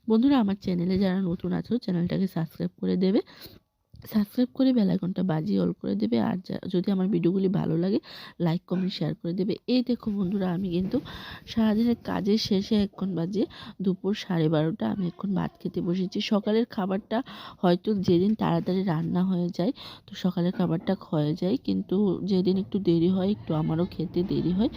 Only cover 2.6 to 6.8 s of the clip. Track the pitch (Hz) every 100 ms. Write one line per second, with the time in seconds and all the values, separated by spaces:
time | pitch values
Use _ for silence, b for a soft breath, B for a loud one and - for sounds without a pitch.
2.6 | 175 - 185 180 185 233 - B B B
3.6 | _ _ _ - - 214 202 - 247 -
4.6 | 262 247 190 185 175 185 185 160 208 196
5.6 | 175 180 - 202 220 233 - 185 - -
6.6 | - 180